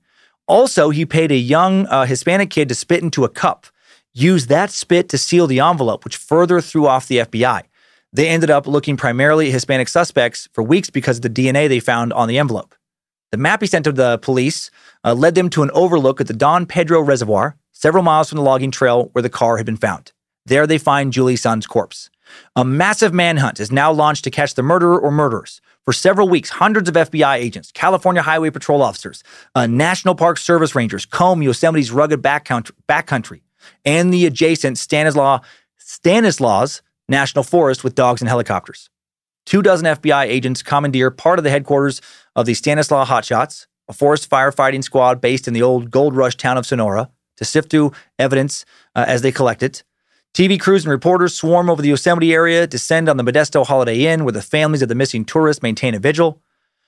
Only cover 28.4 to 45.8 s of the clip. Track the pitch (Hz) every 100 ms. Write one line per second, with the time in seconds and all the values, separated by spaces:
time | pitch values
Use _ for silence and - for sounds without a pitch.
28.4 | 160 147 - 147 123 95 98 - - -
29.4 | - - 120 120 160 185 185 180 165 160
30.4 | - 170 156 135 117 98 - - 175 180
31.4 | 143 120 165 160 127 120 151 151 131 147
32.4 | - 120 110 - - 147 - 135 - 87
33.4 | _ _ - _ 139 156 180 180 175 127
34.4 | 160 165 139 120 - 151 156 147 139 131
35.4 | - _ _ _ - - 165 208 220 -
36.4 | 127 98 139 - _ _ - 135 139 147
37.4 | 135 175 147 131 131 123 127 120 117 123
38.4 | 113 98 - - - _ _ _ _ _
39.4 | - 196 196 185 165 151 151 139 131 127
40.4 | 127 127 - 147 143 131 127 131 160 180
41.4 | 147 143 139 143 139 131 - - _ -
42.4 | 120 113 - 147 147 143 127 127 - 113
43.4 | 139 - - _ - 104 143 147 - 135
44.4 | 135 135 135 135 131 139 127 123 123 127
45.4 | - 117 120 127